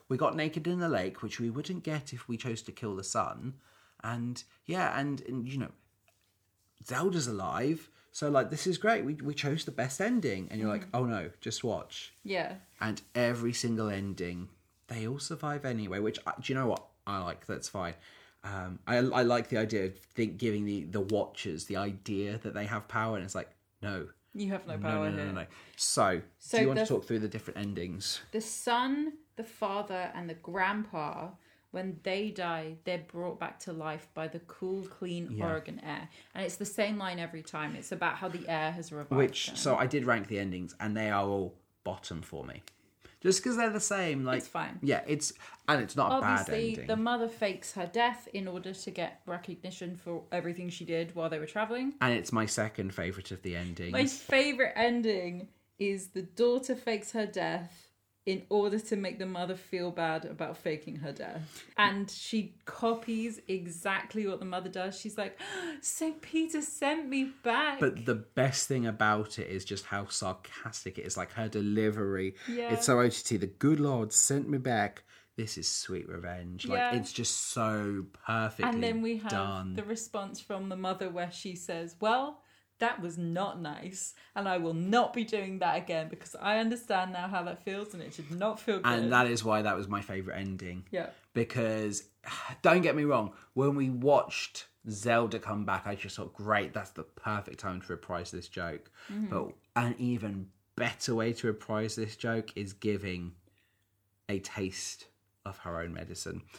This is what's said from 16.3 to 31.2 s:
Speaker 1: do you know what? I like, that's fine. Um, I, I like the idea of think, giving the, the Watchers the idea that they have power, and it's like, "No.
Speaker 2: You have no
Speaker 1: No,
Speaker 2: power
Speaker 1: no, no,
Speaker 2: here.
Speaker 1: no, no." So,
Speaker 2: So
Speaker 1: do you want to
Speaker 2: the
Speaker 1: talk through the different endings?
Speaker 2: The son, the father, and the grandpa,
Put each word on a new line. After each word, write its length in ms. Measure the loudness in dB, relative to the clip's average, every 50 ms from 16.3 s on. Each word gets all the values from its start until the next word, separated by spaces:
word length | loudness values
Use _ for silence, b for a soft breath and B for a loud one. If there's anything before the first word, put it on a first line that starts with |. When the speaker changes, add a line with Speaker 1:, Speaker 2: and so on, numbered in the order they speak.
| -4 -4
Speaker 1:
do 120 | -2 0 0
you 60 | 2
know 80 | 4 2
what? 160 | 2 0 -2 -10 _ _ _
I 120 | -6 -4 -2
like, 280 | -2 -4 -6 -6 -6
that's 220 | -6 -6 -6 -6 -6
fine. 260 | -4 -4 -4 -4 -4 B B B B B B B B B -10
Um, 340 | -8 -6 -6 -6 -6 -8 -8 0
I, 100 | 2 4 4
I 240 | 6 6 6 6 6
like 260 | 6 6 4 4 2
the 80 | 2
idea 300 | 2 2 2 2 2 0
of 120 | 0 -2 -6
think, 400 | -14 -8 _ 0 0 0 0 0
giving 260 | 0 0 2 2 0
the, 200 | 0 0 -2 -2
the 160 | -2 -2 -2
Watchers 640 | 2 2 2 2 2 0 -4 -6 -6 -4 -4 -4 -4
the 100 | -4 -2
idea 640 | -2 0 -2 -4 -4 -4 -2 0 0 0 0 -2 -4
that 160 | -6 -6 -4
they 120 | -4 -2
have 200 | -2 -2 -4 -4
power, 300 | -2 -2 0 0 0 0
and 80 | -2 -4
it's 100 | -4 -6
like, 160 | -6 -6 -6 -12 _ _ _ _ _ -6
"No. 260 | -6 -4 -4 -6 -8 -12 _ _ _ -8
Speaker 2:
You 160 | -4 -2 -2 -2
have 140 | -4 -4 -6
no 80 | -6
Speaker 1:
No, 60 | -4 -2 0
Speaker 2:
power 220 | 0 2 2 0
Speaker 1:
no, 0 |
no, 60 | 0
Speaker 2:
here. 100 | -2 -2
Speaker 1:
no, 140 | -2 -4 -4 -6
no." 40 | -8 B B B B B
So, 460 | B -2 2 4 6 6 6 6 4 0 -6 _ _
Speaker 2:
So 200 | -6 0 4 6
Speaker 1:
do 40 | 6
you 60 | 6
want 100 | 6 4
to 60 | 4
Speaker 2:
the 40 | 4
Speaker 1:
talk 160 | 2 2 2
through 140 | 0 0 0
the 80 | 0 -2
different 300 | -4 -6 -8 -6 -6 -4
endings? 600 | -4 -2 -2 -4 -4 -4 -4 -4 -4 -4 -4 -4 -6 -4
Speaker 2:
The 100 | -4 -4
son, 760 | -4 -4 -6 -4 0 2 2 2 2 2 0 0 0 -2 -4 -8 -14 _ _
the 60 | -12 -12
father, 680 | -12 -6 -4 -2 -2 0 -2 -2 -2 -2 -4 -4 -4 -6
and 160 | -8 -8 -8
the 40 | -8
grandpa, 960 | -10 -10 -6 0 2 2 2 2 0 -2 -2 -4 -4 -4 -4 -4 -6